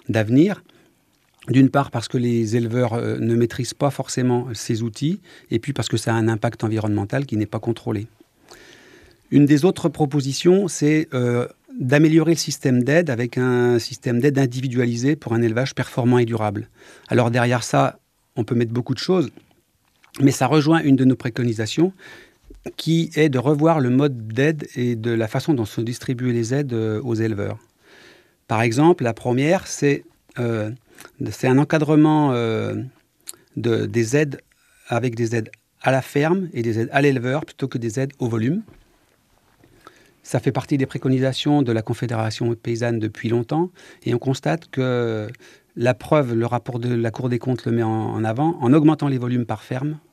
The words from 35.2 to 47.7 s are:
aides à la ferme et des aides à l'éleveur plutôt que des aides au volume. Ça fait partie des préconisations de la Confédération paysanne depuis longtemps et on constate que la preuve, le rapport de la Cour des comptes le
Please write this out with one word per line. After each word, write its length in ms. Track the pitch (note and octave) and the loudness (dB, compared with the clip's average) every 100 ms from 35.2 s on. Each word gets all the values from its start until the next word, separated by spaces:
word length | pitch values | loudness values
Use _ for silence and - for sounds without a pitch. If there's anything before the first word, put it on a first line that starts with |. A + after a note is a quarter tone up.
| A#2 | -2
aides 160 | A#2 G#2 - _ _ | -2 -4 -14 _ _
à 100 | C3+ | 0
la 120 | C3 | 0
ferme 460 | - D3 D3+ F#3+ F3+ | 0 -2 0 0 -2
et 100 | B2 | -4
des 160 | A#2 A2 | -2 -2
aides 120 | A#2 | 0
à 80 | C#3 | 2
l'éleveur 460 | C#3+ C3 B2 C#3 - | 2 2 -2 -4 -6
plutôt 200 | - C3+ | -8 -6
que 120 | C3+ | -4
des 200 | A#2 A2 | -4 -4
aides 140 | C3+ - | -6 -4
au 100 | B2 | -4
volume. 340 | A#2 A#2 F#3 A3 - _ _ _ _ _ _ _ _ _ _ - _ _ _ | 0 0 -2 -6 -20 _ _ _ _ _ _ _ _ _ _ -20 _ _ _
Ça 160 | - B2+ | -6 -2
fait 140 | - | -2
partie 260 | C3 - C#3+ | -4 -2 -2
des 80 | C3 | -2
préconisations 760 | C3+ C3+ C3 C3 C3 D3 D3 | -4 -2 0 0 -2 0 2
de 100 | B2 | 2
la 100 | A2 | -2
Confédération 720 | A2 A#2+ A#2+ A2+ A2 - A#2 | -4 -6 -4 -4 -4 -2 -4
paysanne 460 | A2+ - A2+ A#2+ A#2 | -4 -6 -4 -2 -2
depuis 280 | G#2+ - A2+ | -4 -4 -2
longtemps 420 | A#2 A#2 D3+ F3 - - - | -2 -2 -2 -2 -6 -20 -12
et 100 | B2 | -4
on 40 | A#2+ | -2
constate 520 | C3+ C3+ D#3 D#3+ - | -2 -2 -2 -4 -6
que 560 | - B2+ B2 A#2 A2 G#2+ - - - _ | -4 -2 0 -2 -4 -8 -12 -20 -20 _
la 200 | - A#2+ | -2 0
preuve, 400 | A#2+ - D3+ B2+ | 0 2 2 4
le 120 | A2+ A#2 | 0 0
rapport 320 | A#2+ - A#2+ | -2 -4 -6
de 160 | A#2+ | -2
la 160 | A#2+ A2+ | -2 -2
Cour 180 | G#2+ B2+ | -2 -4
des 120 | B2 | -2
comptes 240 | - B2 | -2 -4
le 60 | B2 | 0